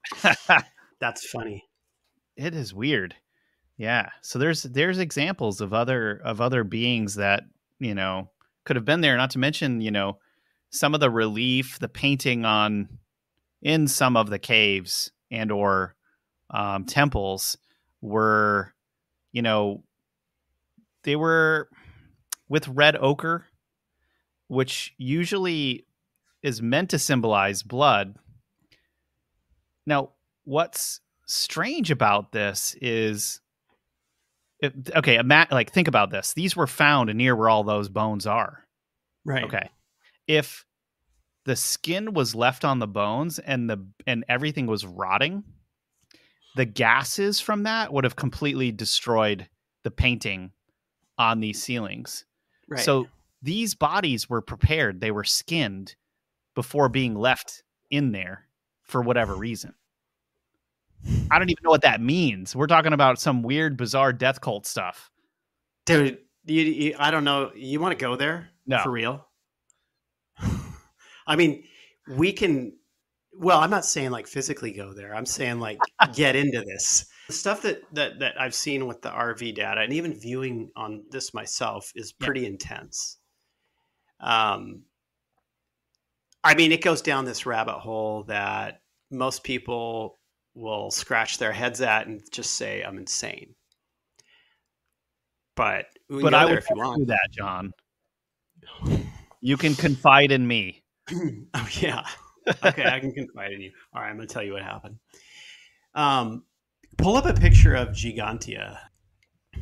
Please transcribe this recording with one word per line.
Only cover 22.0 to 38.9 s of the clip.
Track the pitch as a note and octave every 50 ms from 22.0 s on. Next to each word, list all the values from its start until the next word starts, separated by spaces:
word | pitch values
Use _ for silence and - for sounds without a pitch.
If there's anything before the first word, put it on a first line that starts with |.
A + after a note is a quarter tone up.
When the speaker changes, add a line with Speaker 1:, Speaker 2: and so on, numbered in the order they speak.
| - _ _ _ _ _ - - _ -
Speaker 1:
with | C#3 D#3 D#3 C3+
red | B2+ C#3 D3 D3+ D3
ochre, | - C3+ C3+ D3 D3 D#3+ E3 E3+ E3+ - _ _ _ _ _ _ _ _ _ _ _ _ _ _ _ _ _ _ _ _ -
which | B2 B2+ C3 C3 - - - - - -
usually | C3 B2+ C#3+ E3 F3 E3+ G#3 G3 F#3+ F3+ E3+ D#3 C#3+ C3 B2 - - _ _ _ _ _ _ _ _ _ _ _ -
is | C#3+ A#2+ G#2+
meant | A#2 A#2 B2+ D3+ F#3+ F3+
to | - D3
symbolize | - - C#3 B2 A2+ A2+ G#2+ G2+ G2 G2 G2+ G2 -
blood. | G2+ A#2+ B2+ D3 C#3+ A#2 G2+ G2+ G2 G2+ - _ _ - _ _ _ _ _ _ _ _ _ _ _ _ _ _ _ _ _ _ _ _ _ _ _ _ _ _ _ _ _ _
Now, | D3+ D3 C#3+ C3+ - _ _ _ _ _ _ _
what's | D3 C3+ D3+ E3+ - - - - - - - _ _ _ _ _
strange | - - - - - - D#3 E3+ B3 D4+ E4+ A3 E3
about | D3+ B2 A#2 G#2 G2+ G2+ G2+ - -
this | A2 G#2 G2+ G2 - - - - -
is, | C3 B2 A2+ A2+ A2 A2 G#2+ G#2 - - - - _ _ _ _ _ _ _ _ _ _ _ _ _ _ _ _ _ _ _ _ _ _ _ _
if, | - C#3+ - C3+ C3 - D#3
okay, | D#3+ C3+ C#3+ A#2+
ima-, | A2+ A#2+ B2+ D3 D#3 E3 -
like, | C#3+ B2+ A2 - -
think | F#3+ F3 E3
about | B2 A2 G2+ F#2+
this. | G#2 G2 - - -
These | D#3 F3 F#3+ -
were | F3 D#3
found | C3 - - D#3 D3 D3 C#3 A#2+ A2 G#2+
near | A2+ B2 C3 B2
where | G#2+ A2 A2+
all | A2 G#2+ G#2
those | G#2 G#2+ G#2 G#2 G2
bones | G2 G#2+ G#2+ A2 G#2+ G2+ G2
are. | G#2+ G#2 A#2 G#2 - - - - _ _ _ _ _